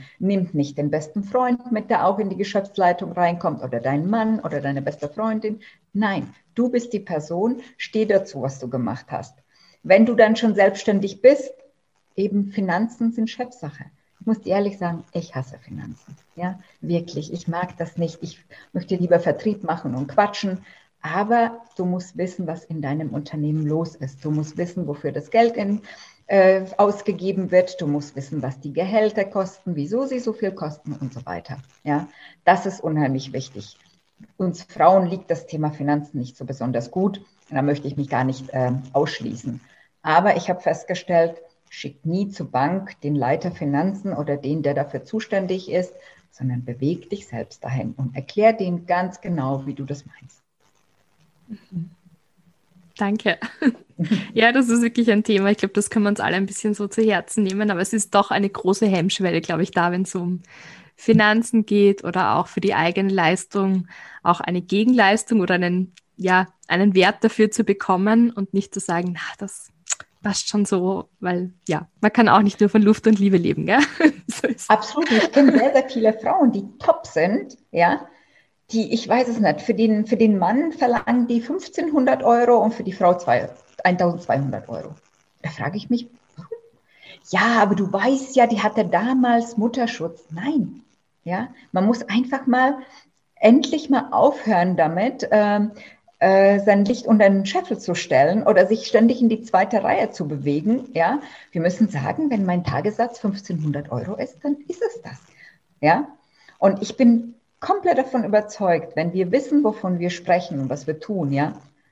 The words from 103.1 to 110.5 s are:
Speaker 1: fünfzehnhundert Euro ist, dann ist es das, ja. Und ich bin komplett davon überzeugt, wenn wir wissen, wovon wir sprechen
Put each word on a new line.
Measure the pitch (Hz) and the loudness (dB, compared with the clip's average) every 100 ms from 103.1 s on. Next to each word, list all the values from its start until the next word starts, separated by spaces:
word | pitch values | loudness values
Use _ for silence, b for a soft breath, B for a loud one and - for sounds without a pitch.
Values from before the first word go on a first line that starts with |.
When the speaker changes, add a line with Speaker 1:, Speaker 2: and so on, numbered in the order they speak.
| 240 | -2
Speaker 1:
fünfzehnhundert | 208 196 - 170 151 143 - | -6 -6 -6 -6 -4 -4 -6
Euro | 123 147 208 | -8 -6 -8
ist, | 254 - | -10 -8
dann | 285 285 - | -6 -6 -6
ist | 349 | -6
es | 466 466 | -6 -6
das, | - 135 _ b b b _ - | -18 -20 _ b b b _ -2
ja. | 147 185 302 - b b b b | 2 2 0 -12 b b b b
Und | 196 190 | 2 2
ich | 208 - | -6 4
bin | 240 233 - - _ _ | 4 4 0 -16 _ _
komplett | - 403 359 262 | -4 0 2 0
davon | 262 247 | 0 -2
überzeugt, | 214 214 208 - 190 165 - - | 0 0 0 -4 0 0 -2 -4
wenn | 170 | -2
wir | 185 180 | -2 0
wissen, | 262 - 294 | 0 2 2
wovon | 220 208 185 175 | 2 -2 -4 -2
wir | 175 | -2
sprechen | - - 180 175 | -6 0 0 0